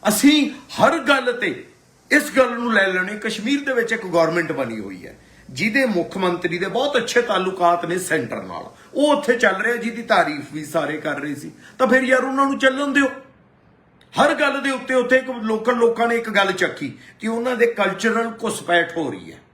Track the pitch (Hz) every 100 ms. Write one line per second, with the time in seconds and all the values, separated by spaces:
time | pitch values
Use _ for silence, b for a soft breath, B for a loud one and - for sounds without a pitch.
0 | - 214 277 302 262 - - - 240 330
1 | 285 277 247 233 196 - - _ _ _
2 | _ - - - 254 233 240 214 190 185
3 | 185 208 220 214 214 285 277 247 226 226
4 | 190 170 160 170 160 143 123 110 98 92
5 | - - b b b 131 202 220 262 185
6 | 160 190 185 175 175 170 190 226 285 262
7 | - 240 233 190 190 185 175 170 160 180
8 | 180 156 117 113 95 82 - B B 285
9 | 285 - - 240 220 190 214 240 208 226
10 | 226 202 160 143 - 151 147 170 143 151
11 | 151 139 143 143 160 - B B 254 254
12 | 254 254 254 262 277 262 269 262 285 277
13 | 269 - - _ _ _ _ _ _ _
14 | _ - 285 285 294 269 269 262 - 262
15 | 240 254 262 240 220 220 220 240 233 226
16 | 233 233 233 202 226 202 156 - 139 -
17 | B B 214 226 240 247 233 220 190 180
18 | 226 214 226 - 156 - - 175 170 165
19 | 147 95 82 - _